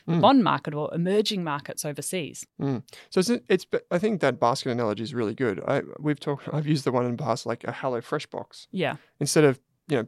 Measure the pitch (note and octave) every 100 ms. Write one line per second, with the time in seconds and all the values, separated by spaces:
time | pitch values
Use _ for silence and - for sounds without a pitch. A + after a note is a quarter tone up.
0 | - E3 A3 C4+ F3 C#3 - D3 D3+ -
1 | F3+ G#3 G#3+ G3+ E3 C#3+ - - D3+ D3
2 | - F#3 C#3 - - - C#3 A#2+ - -
3 | - F#3+ F#3 A#3+ - F#3 - - - F3+
4 | G#3+ F#3 C#3 B2+ A#2+ B2+ C3+ A#2+ A2+ G#2
5 | G#2+ A#2+ G#2+ A#2 B2 F#2 - C#3 - -
6 | D3+ C#3+ D3+ C#3+ - D3+ D3+ D3+ C3+ B2
7 | B2 A#2+ A2+ A#2 A2 A#2 - - C3+ A#2+
8 | - D3+ - - - - - F#3 C#3+ C#3+
9 | _ - D3 - D3 B2 _ _ - C3+